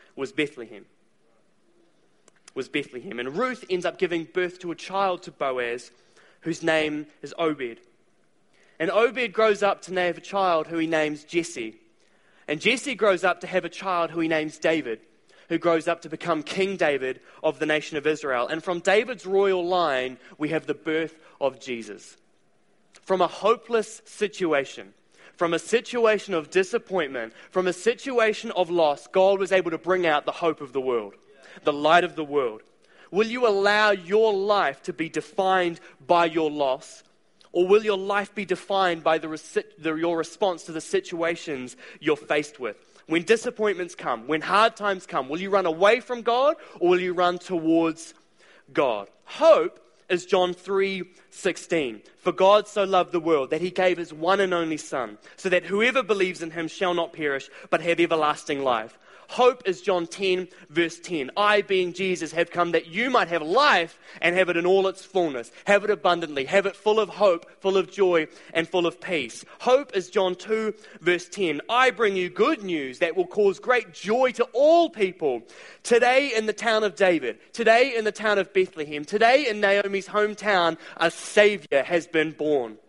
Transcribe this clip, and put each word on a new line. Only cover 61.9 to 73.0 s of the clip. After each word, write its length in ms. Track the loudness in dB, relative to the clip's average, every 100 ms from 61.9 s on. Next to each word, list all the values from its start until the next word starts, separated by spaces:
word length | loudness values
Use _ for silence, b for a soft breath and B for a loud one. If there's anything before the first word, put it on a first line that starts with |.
Jesus, 400 | -2 -4 -2 -4
have 180 | -2 -2
come 200 | -2 0
that 160 | 0 -2
you 220 | -4 0
might 200 | 2 2
have 120 | -2
life 560 | 0 2 4 4 0 -8 B B
and 160 | 0 2
have 140 | 2
it 80 | 2
in 80 | 2
all 240 | 4 2
its 160 | -4 -4
fullness, 480 | -2 -2 -4 -10 B
have 220 | 0 2 2
it 40 |
abundantly, 540 | 0 0 0 -2 -6
have 220 | 0 0 0
it 100 | -2
full 240 | 0 2
of 80 | 0
hope, 420 | 2 2 2 -4 _
full 160 | 0 0
of 120 | 0
joy, 380 | 0 2 2 0 B B
and 140 | -4 -2
full 180 | 0 0
of 140 | -2
peace." 460 | -6 -6 -6 -12 B -6
Hope 340 | 2 2 2 -6
is 140 | -2
John 260 | 0 0 -2
two, 380 | -4 -4 -2 -6 B B
verse 300 | 0 0 -2
ten. 320 | -4 -2 -2 -2
"I 220 | 2 2
bring 260 | 2 0 0
you 100 | -4
good 320 | 0 0 0
news 380 | -4 -6 -6
that 160 | -2